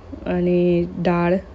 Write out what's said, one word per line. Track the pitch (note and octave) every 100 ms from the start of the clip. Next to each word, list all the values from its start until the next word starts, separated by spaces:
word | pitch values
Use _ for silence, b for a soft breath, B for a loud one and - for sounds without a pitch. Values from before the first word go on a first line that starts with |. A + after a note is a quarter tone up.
| - - -
आणि | F3+ F3 F3+ F3 F3 F3 -
डाळ, | F3 F3 F3 F#3+ -